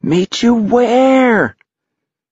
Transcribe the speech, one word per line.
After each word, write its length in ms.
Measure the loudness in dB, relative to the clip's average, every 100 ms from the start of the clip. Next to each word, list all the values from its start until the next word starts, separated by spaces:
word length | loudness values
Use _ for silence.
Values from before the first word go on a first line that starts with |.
Meet 420 | -2 -2 -4 -2
you 120 | 0
where? 1000 | 0 0 0 0 2 2 2 2 0 -2 -6 _ _ _ _ _ _ _